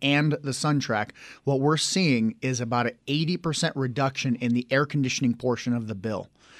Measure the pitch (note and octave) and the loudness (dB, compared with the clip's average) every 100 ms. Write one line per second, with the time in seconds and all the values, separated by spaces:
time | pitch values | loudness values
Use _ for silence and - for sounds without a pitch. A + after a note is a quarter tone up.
0 | C#3 C#3+ D3+ D3 C#3+ B2 D3+ D3 B2+ A2 | 0 2 2 0 -2 -2 0 0 0 -2
1 | G#2 - - - - C3+ C#3 D#3 - F#3+ | -2 -8 -20 -8 0 2 4 2 2 2
2 | F3 B2 A2 A2 C3 B2 A#2+ B2 A#2 - | 4 4 2 0 -2 -2 -2 0 0 -4
3 | - C#3+ D#3+ F3 F3 D3+ E3 - C3 A#2 | -4 -2 0 -2 -2 -2 -2 -2 -2 0
4 | C3+ C3+ C3+ A#2 B2 A#2+ A#2+ C3+ D3 D3 | -2 -2 -2 0 0 0 0 0 2 0
5 | B2+ - B2+ A#2+ B2+ A#2 - A#2+ A2 G2+ | -2 0 0 0 -2 -2 -2 -4 -4 -6
6 | A2 G2+ F#2 _ _ - | -6 -6 -8 _ _ -20